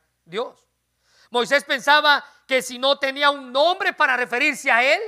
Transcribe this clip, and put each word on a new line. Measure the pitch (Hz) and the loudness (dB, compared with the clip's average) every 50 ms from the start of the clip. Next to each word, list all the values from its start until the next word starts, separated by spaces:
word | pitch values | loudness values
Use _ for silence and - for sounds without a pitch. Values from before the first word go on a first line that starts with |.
| _ _ _ _ _ | _ _ _ _ _
Dios. | 165 160 202 254 285 - _ _ _ _ _ _ _ _ _ _ _ _ _ _ _ | _ -8 -8 -8 -8 -10 _ _ _ _ _ _ _ _ _ _ _ _ _ _ _
Moisés | - 240 233 190 269 285 277 | -4 -2 0 0 0 0 0
pensaba | - 302 262 - 285 294 302 294 302 285 262 - - _ _ _ | -2 -4 -2 2 2 2 4 4 4 2 2 0 -6 _ _ _
que | - 262 254 247 | -4 -2 -2 -2
si | - 254 240 | -4 -8 -2
no | 254 269 277 277 | 0 0 0 0
tenía | - 269 262 277 294 285 | -2 -4 -2 0 0 0
un | 285 277 262 254 247 | 0 0 -6 -6 -2
nombre | 269 294 339 359 381 392 359 - | 0 2 2 0 0 -2 -4 0
para | - 302 277 254 | 0 0 0 0
referirse | 247 247 - 240 240 285 302 277 - - 269 | 0 -2 -4 -2 -2 0 -2 -2 -2 -2 0
a | 240 226 247 | 2 2 2
él, | 269 - 370 453 | 2 0 0 -2